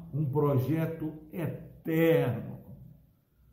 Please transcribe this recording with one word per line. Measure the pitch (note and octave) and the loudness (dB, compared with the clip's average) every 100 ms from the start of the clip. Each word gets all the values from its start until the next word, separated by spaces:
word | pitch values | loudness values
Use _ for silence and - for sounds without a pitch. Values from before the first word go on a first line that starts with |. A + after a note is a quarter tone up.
| - | -8
um | C#3 D3+ | -4 0
projeto | D3 C#3+ B2+ B2 D#3+ E3 - D3+ - - | 2 4 2 2 0 -2 -4 -6 -8 -10
eterno | F#3+ D3+ - - - - D#3+ E3 E3 C3+ - - - - - - - - _ _ _ _ | -6 -6 -6 -12 -10 0 4 6 6 4 -2 -6 -12 -16 -18 -20 -20 -20 _ _ _ _